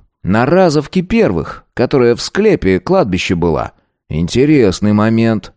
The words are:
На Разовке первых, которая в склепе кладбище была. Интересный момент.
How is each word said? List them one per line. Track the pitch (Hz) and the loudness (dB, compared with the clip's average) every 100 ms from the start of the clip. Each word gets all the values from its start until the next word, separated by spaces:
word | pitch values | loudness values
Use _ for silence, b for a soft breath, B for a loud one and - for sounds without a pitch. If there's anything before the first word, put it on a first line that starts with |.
| _ _ | _ _
На | 85 104 127 | -4 -2 2
Разовке | 175 185 151 143 185 | 2 2 0 -2 -4
первых, | 180 226 175 85 69 - _ | -2 0 0 -2 -6 -12 _
которая | - 127 143 120 | -4 0 2 2
в | 120 | 0
склепе | - - 214 165 95 92 | -4 -2 0 2 0 -2
кладбище | - 190 170 87 - | 0 0 0 -2 -2
была. | 87 85 71 57 - _ _ - | -2 0 -2 -6 -12 _ _ -8
Интересный | 76 85 120 147 151 104 90 104 | -6 -2 2 2 4 2 0 0
момент. | 104 110 113 113 110 - | 0 0 0 0 -2 -8